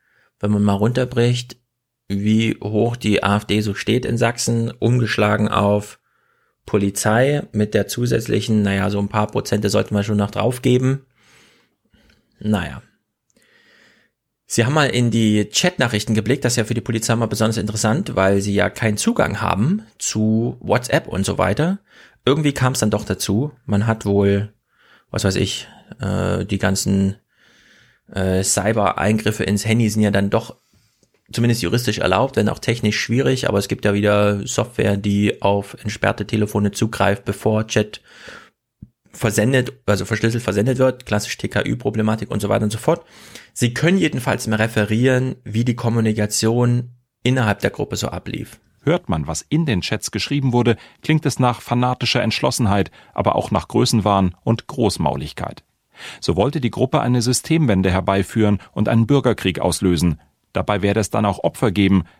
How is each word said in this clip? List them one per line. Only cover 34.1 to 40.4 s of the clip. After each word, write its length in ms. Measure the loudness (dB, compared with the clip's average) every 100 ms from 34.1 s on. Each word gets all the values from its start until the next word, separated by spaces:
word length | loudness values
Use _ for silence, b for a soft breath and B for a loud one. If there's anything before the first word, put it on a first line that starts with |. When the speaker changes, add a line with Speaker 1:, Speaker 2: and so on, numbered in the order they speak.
| 4 2 0 -2
Speaker 1:
Software, 500 | -4 -2 0 0 0
die 460 | 0 2 2 2
auf 320 | 0 0 -2 -10
entsperrte 440 | -10 -4 -2 -2 -4
Telefone 440 | -2 0 0 -2
zugreift, 540 | 0 -2 0 0 0
bevor 420 | -4 -4 0 0 0
Chat 340 | -2 -2 -6 B B B B B _ _ _ -20 _ _
versendet, 600 | -4 -2 2 2 2 0 -4 -2
also 180 | -2
verschlüsselt 380 | -2 -2 0 0